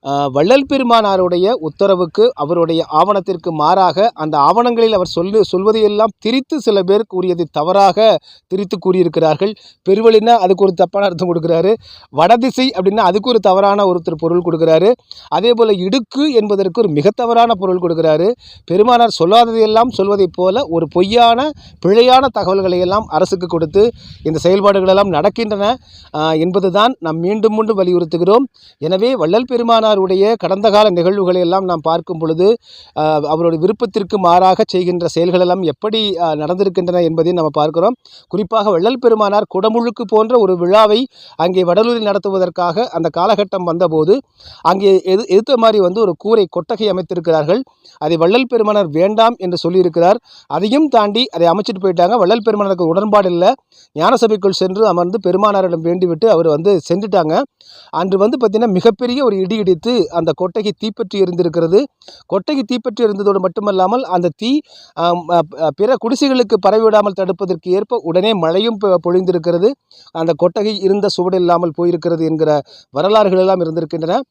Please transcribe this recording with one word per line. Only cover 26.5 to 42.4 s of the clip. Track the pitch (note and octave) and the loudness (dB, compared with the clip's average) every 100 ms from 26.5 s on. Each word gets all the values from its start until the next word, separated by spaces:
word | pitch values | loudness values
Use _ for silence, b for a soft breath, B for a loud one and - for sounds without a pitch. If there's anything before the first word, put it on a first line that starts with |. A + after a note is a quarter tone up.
| F#3 F#3+ F#3 A3+ C4 | 0 0 0 0 0
நாம் | E3 D#3+ | -6 -4
மீண்டும் | F3 G#3+ G#3+ G#3+ | -4 0 0 0
மீண்டும் | A3 G#3 | -2 0
வலியுறுத்துகிறோம். | F3+ F3+ E3+ E3+ F3 A3 C4+ b b b | 0 0 -2 -2 2 2 0 b b b
எனவே | D3+ F#3 A#3 C4 | -4 -2 0 0
வள்ளல் | D#3 G#3 B3 | 0 0 -2
பெருமானாருடைய | A#3+ A#3 A3+ A3 G#3 F#3+ F#3+ G3+ A3+ | -4 0 2 2 0 0 0 0 0
கடந்த | E3+ G3 G#3+ | -2 0 2
கால | G3+ G#3+ | 4 4
நிகழ்வுகளை | F3 E3+ G3+ F#3 F3+ | 2 0 0 0 0
எல்லாம் | F3 F#3+ F#3 | 0 0 -2
நாம் | E3+ | -4
பார்க்கும் | D#3 E3+ E3 E3 | -2 -2 -4 -6
பொழுது, | D#3+ D#3+ F#3+ A#3 B B B - | -4 0 2 0 B B B -4
அஹ், | D#3 D#3 | 0 0
அவருடைய | D3 D#3 E3+ E3 | 0 0 0 0
விருப்பத்திற்கு | F3+ A3 A#3 G#3+ F#3+ G#3 | -2 -2 -4 -4 -4 0
மாறாக | F3+ F3 F#3 F#3 A3 | 2 4 4 2 0
செய்கின்ற | F#3 F3 F3+ E3+ D#3+ | 0 -2 -2 -4 -2
செயல்களெல்லாம் | F3 F3+ F3+ F#3 | 0 2 2 0
எப்படி, | F3 C#3 G#3+ A3 G#3 | -2 -4 -4 -4 -4
அஹ், | E3+ E3+ D3+ | -4 -2 -2
நடந்திருக்கின்றன | D3+ F3+ G3 F3+ F3 F3+ | -4 -2 -2 -2 -2 0
என்பதையும் | E3+ E3 E3 F3+ | 0 0 0 0
நம்ம | D#3 | -2
பார்க்கிறோம். | D3+ D3+ D#3+ F#3+ B3 b b b | 0 -2 0 -2 -2 b b b
குறிப்பாக | F3+ G3+ A3 G#3 | -6 -2 -2 0
வள்ளல் | F3 G3+ B3+ | 0 0 0
பெருமானார் | B3 A3 G3+ G3+ G#3+ F#3 | 2 2 2 0 -2 -2
குடமுழுக்கு | G#3 A3+ A#3 A3 A3 | -2 0 -4 -6 -2
போன்ற | G#3+ A3 B3 | 0 2 2
ஒரு | G3 F#3 | 2 0
விழாவை | F3 G#3 G#3+ G#3+ C4 B B B | 2 4 4 2 -2 B B B
அங்கே | E3 F#3 | -2 0
வடலூரில் | F3 F3 A#3 A#3+ G#3+ | 0 2 0 0 -2
நடத்துவதற்காக | G3+ G3+ F#3+ | -4 -4 -2